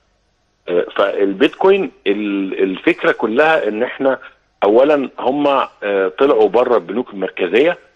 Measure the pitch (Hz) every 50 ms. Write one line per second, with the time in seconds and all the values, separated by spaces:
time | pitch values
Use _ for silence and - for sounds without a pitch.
0 | _ _ _ _ _ _ _ _ _ _ _ _ _ - 87 87 - - - -
1 | 101 98 - - 101 98 95 95 127 - - - 190 190 196 196 175 127 - _
2 | - 101 98 104 107 101 98 98 98 95 90 - 98 95 92 90 - 156 175 -
3 | - 165 143 - - 110 110 131 151 160 160 151 113 107 104 107 123 123 - -
4 | 135 135 131 - - - - _ _ _ _ _ 98 101 107 123 135 151 151 143
5 | 131 - - - 101 120 139 147 143 143 139 127 - - - _ 107 101 101 98
6 | 95 92 - - 135 143 135 110 107 98 92 123 123 123 120 104 85 82 98 120
7 | 127 - 107 98 95 92 - - 98 85 92 117 147 170 175 - - _ _